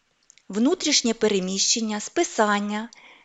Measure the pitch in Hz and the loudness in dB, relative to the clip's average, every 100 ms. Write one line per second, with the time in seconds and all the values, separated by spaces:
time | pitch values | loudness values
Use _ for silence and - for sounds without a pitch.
0 | _ _ _ _ - 196 247 370 320 269 | _ _ _ _ -8 0 2 2 2 2
1 | 233 220 214 202 185 196 - 240 220 214 | 2 2 2 2 -2 -2 0 0 -2 -6
2 | - - 339 - 208 208 202 208 226 - | -4 -2 0 2 2 2 -2 -6 -8 -14
3 | - - | -20 -20